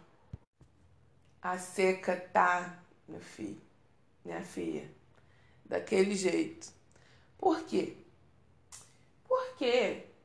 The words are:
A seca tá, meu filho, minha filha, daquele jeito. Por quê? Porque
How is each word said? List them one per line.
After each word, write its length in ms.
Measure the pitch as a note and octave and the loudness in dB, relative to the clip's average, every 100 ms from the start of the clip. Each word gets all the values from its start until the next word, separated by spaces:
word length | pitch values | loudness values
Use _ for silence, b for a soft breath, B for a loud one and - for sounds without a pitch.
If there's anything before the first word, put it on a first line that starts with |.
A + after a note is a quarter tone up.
| - _ - - _ _ - _ - - - _ _ _ | -20 _ -18 -18 _ _ -20 _ -20 -20 -20 _ _ _
A 160 | F3+ F#3 | -6 -4
seca 560 | - - F#3 F#3 - F3+ - | -4 2 4 4 0 -2 2
tá, 460 | F#3+ F3+ F3+ F3+ - - - - | 4 4 4 -2 -10 -20 -20 -16
meu 120 | E3+ | -16
filho, 400 | - - - - - - _ _ _ _ | -14 -10 -10 -10 -16 -20 _ _ _ _
minha 180 | F3 E3+ | -10 -8
filha, 460 | F#3+ - E3 D3+ D3 - _ - b b b b | -8 -6 -6 -6 -8 -18 _ -20 b b b b
daquele 500 | - F3 - G3 G3 | -4 -2 2 4 4
jeito. 560 | G3 F#3 E3 D#3+ - - - _ b b b b b | 2 2 2 0 -6 -18 -20 _ b b b b b
Por 280 | - D#4+ | 0 0
quê? 320 | - F3+ - - - - - - - - _ - b b b b | 0 -2 -4 -6 -18 -20 -20 -20 -20 -20 _ -20 b b b b
Porque 840 | - B4+ - - B3+ B3 G3 G3 - - | -2 -2 -2 -2 2 2 2 -2 -10 -20